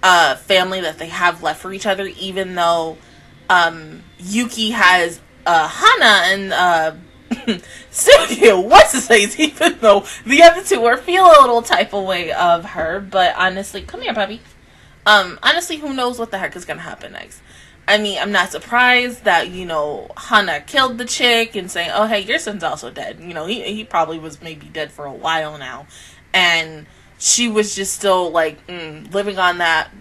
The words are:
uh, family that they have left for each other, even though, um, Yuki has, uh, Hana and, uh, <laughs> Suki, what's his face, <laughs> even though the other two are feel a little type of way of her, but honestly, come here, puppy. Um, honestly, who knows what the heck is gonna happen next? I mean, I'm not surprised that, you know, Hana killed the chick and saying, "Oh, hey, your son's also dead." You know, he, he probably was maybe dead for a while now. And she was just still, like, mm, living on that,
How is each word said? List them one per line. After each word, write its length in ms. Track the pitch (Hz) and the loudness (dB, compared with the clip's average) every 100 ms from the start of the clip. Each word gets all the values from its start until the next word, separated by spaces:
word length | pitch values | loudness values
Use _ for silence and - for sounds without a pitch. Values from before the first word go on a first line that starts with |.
uh, 320 | 180 180 156 127 | 4 4 4 -2
family 460 | - 190 185 190 | 0 0 0 -4
that 160 | 170 156 | -8 -8
they 100 | 160 | -12
have 360 | 160 175 165 | -2 -2 -2
left 180 | 165 156 | -6 -6
for 120 | 185 | -12
each 120 | 196 208 | -8 -4
other, 220 | 190 196 - | -4 -6 -10
even 360 | 190 185 185 180 | -10 -8 -6 -2
though, 420 | 170 170 160 156 - - - - - | 0 0 -2 -10 -20 -20 -20 -20 0
um, 540 | 185 165 165 156 160 - - | 2 2 -4 -18 -20 -20 -20
Yuki 520 | 180 208 233 226 220 | -6 -4 -4 -4 -6
has, 480 | 226 185 180 170 170 _ _ - | 2 4 4 0 -6 _ _ 0
uh, 220 | 170 156 | 0 0
Hana 640 | - 427 466 262 202 175 | 2 2 4 4 4 2
and, 200 | 196 196 | -2 -4
uh, 400 | 170 180 170 160 156 - - - | 0 2 2 0 -6 -20 -20 -10
<laughs> 20 | 233 - 180 - - - | -8 -6 -8 -8 -20 -14
Suki, 720 | - - 571 659 226 - - | -2 4 4 4 4 4 4
what's 300 | 202 359 - | 6 8 8
his 140 | 262 - | 2 2
face, 320 | 220 226 - | 2 2 -2
<laughs> 0 | |
even 400 | 302 - 330 - | -4 0 -2 2
though 260 | 220 202 190 - 214 | 4 4 2 -16 -2
the 180 | 285 | 8
other 200 | 339 339 | 8 8
two 220 | 381 381 233 | -2 0 2
are 120 | 254 | 0
feel 280 | - 359 370 | 0 6 8
a 160 | 302 | 10
little 200 | 262 233 | 8 4
type 320 | 233 233 214 | 0 -2 -2
of 120 | 202 190 | -4 -4
way 260 | 180 165 | -4 -4
of 340 | - 175 170 170 | 0 2 0 -2
her, 340 | 165 160 185 | -8 -6 -8
but 360 | 196 196 180 - | -4 0 0 0
honestly, 460 | 185 190 202 196 | -2 -4 -10 -14
come 200 | - 415 | -14 -10
here, 120 | 494 | -8
puppy. 280 | 220 196 226 - - _ _ - _ 208 | -4 -6 -8 -18 -20 _ _ -20 _ 4
Um, 300 | 214 180 - | 4 4 -2
honestly, 340 | 262 320 339 311 | 0 0 -4 -10
who 160 | 302 | -8
knows 240 | 262 247 240 | -4 -6 -6
what 140 | 226 | -10
the 60 | 190 | -8
heck 180 | 175 180 | -10 -12
is 100 | - | -12
gonna 160 | 156 | -12
happen 300 | 170 - - | -12 -16 -18
next? 300 | - - - _ - - _ - | -18 -20 -20 _ -20 -20 _ -2
I 120 | 208 | 0
mean, 180 | 208 180 | 0 -4
I'm 120 | 185 | -2
not 200 | 202 - | -2 -2
surprised 760 | 143 - 240 247 247 247 240 202 | -6 -4 2 4 2 0 -4 0
that, 240 | 170 180 | 0 -2
you 160 | 180 180 | -10 -6
know, 440 | 160 147 135 - - | -4 -4 -8 -12 -18
Hana 440 | - 220 196 147 | 0 0 0 -6
killed 360 | - 285 262 240 | -4 -2 -2 -4
the 80 | 233 | -8
chick 500 | - 247 233 226 214 | -2 0 0 -2 -6
and 140 | 180 | -10
saying, 220 | 175 170 | -8 -4
"Oh, 140 | - 220 | -2 -2
hey, 140 | 214 | -2
your 180 | 196 302 | -4 -6
son's 240 | 226 202 | -6 -8
also 260 | 165 151 120 | -8 -8 -12
dead." 300 | 143 107 - | -14 -14 -14
You 140 | 170 | -14
know, 120 | 165 165 | -12 -8
he, 160 | 233 | -8
he 220 | 180 214 | -8 -12
probably 340 | 220 170 156 165 | -6 -4 -4 -6
was 240 | 156 151 | -14 -16
maybe 260 | 165 156 147 | -18 -18 -14
dead 240 | 160 147 | -12 -12
for 140 | - 143 | -12 -16
a 80 | |
while 440 | 120 160 160 151 151 | -8 -4 -4 -4 -10
now. 280 | 131 127 151 - - - _ | -16 -16 -18 -20 -20 -20 _
And 540 | 190 175 165 160 156 151 _ _ _ | 2 2 2 -4 -12 -20 _ _ _
she 280 | - - 240 | -2 0 0
was 280 | 214 208 - | 0 -2 -4
just 180 | 196 | -8
still, 380 | - 202 185 175 | -4 0 0 0
like, 340 | 165 160 151 - | 0 -2 -6 -18
mm, 460 | 175 160 151 - | -14 -14 -16 -8
living 240 | 190 202 190 | -6 -4 0
on 220 | 180 175 | 0 0
that, 300 | 170 160 - - | -2 -2 -4 -12